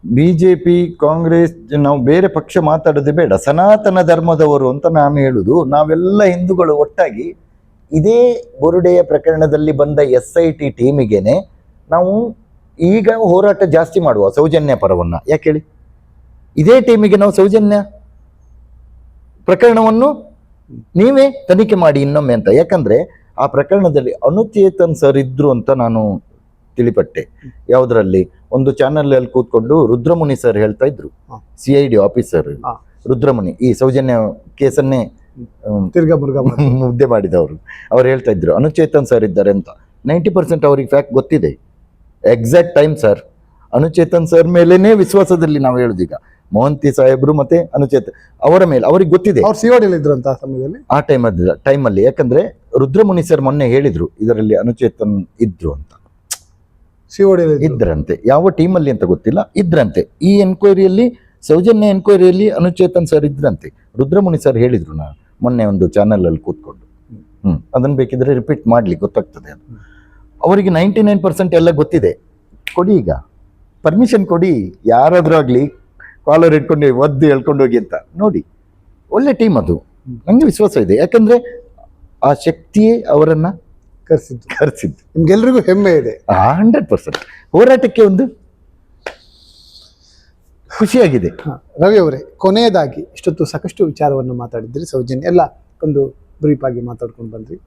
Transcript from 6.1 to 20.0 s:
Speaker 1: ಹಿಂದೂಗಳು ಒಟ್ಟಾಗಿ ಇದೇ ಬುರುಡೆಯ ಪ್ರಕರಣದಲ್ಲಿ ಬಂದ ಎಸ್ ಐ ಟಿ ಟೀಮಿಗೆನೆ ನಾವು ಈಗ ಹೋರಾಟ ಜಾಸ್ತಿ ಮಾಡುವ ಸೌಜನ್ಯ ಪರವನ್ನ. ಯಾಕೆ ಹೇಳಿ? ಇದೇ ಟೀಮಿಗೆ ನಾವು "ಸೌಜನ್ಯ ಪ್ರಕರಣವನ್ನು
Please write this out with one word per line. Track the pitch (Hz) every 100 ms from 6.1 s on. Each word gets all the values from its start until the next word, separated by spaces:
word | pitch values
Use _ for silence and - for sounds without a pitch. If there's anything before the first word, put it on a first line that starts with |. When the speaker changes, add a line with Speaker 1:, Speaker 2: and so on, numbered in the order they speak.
| 202
Speaker 1:
ಹಿಂದೂಗಳು | 202 175 180 185 170 147
ಒಟ್ಟಾಗಿ | 147 - 170 110 160 - _ _ _ _ _
ಇದೇ | 156 165 233 247 240 - -
ಬುರುಡೆಯ | 156 175 175 180
ಪ್ರಕರಣದಲ್ಲಿ | 170 147 160 160 156 151 151
ಬಂದ | 143 147 147
ಎಸ್ | 143 127 - -
ಐ | 170
ಟಿ | 151 147
ಟೀಮಿಗೆನೆ | - 120 143 117 104 95 151 190 _ _ _ _
ನಾವು | 165 180 208 233 226 _ _ _ _
ಈಗ | 170 208 202 226
ಹೋರಾಟ | 214 180 208 196
ಜಾಸ್ತಿ | 190 156 165 180
ಮಾಡುವ | 165 110 98
ಸೌಜನ್ಯ | 98 151 160 147 123
ಪರವನ್ನ. | 98 90 87 85 -
ಯಾಕೆ | 156 -
ಹೇಳಿ? | 156 - _ _ _ _ _ _ - _ -
ಇದೇ | 156 254
ಟೀಮಿಗೆ | 247 226 208 196
ನಾವು | 202
"ಸೌಜನ್ಯ | 190 196 214 208 208 202 - - _ _ _ _ - - - - - - - _ _ -
ಪ್ರಕರಣವನ್ನು | 185 240 226 220 220